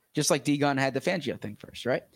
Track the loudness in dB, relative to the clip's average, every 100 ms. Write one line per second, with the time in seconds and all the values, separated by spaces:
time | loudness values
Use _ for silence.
0 | _ -2 2 2 2 2 2 2 0 0
1 | -2 -2 -4 -6 -8 -10 -14 -6 -2 -2
2 | -4